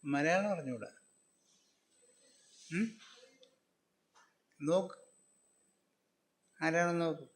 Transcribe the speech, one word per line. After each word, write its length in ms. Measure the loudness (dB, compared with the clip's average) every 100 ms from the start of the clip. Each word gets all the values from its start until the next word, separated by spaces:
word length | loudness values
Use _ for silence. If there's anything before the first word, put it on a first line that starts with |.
മലയാളം 460 | -2 0 2 2 2
അറിഞ്ഞൂടാ. 400 | -2 -4 -8 -10 -16 _ _ _ _ _ _ _ _ _ _ _ _ _ _ _ -20 -6
ഉം? 160 | -2 -2 -4 -20 -20 -20 -20 -20 _ _ _ _ _ _ -20 _ _ _ _
നോക്ക്, 360 | 2 2 2 -10 -20 _ _ _ _ _ _ _ _ _ _ _ _ _ _ _
ആരാണെന്ന് 440 | 0 2 2 2
നോക്ക്. 200 | 0 -2 -10